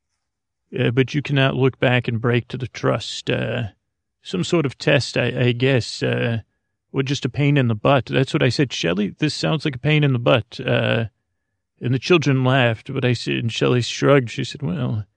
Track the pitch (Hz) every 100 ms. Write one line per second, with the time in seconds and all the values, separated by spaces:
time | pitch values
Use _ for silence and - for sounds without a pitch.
0 | _ _ _ _ _ _ _ - 127 120
1 | 123 147 - 143 135 135 131 - 135 123
2 | 123 113 120 120 - 127 123 - 135 120
3 | - - - 120 120 120 110 - _ _
4 | _ _ - 185 156 170 123 - - 143
5 | - 127 123 131 123 120 131 135 - -
6 | 131 120 123 113 - _ _ _ _ 139
7 | 131 143 127 135 143 143 123 104 135 139
8 | - 139 135 151 135 117 135 - 170 180
9 | 202 - 151 - 160 156 156 123 151 151
10 | 143 123 120 131 - - 127 123 120 117
11 | 120 _ _ _ _ _ _ - 123 127
12 | - 180 143 131 127 135 120 110 - 131
13 | 123 120 - 135 117 - 139 123 113 -
14 | 139 143 120 - - - 139 175 127 110
15 | -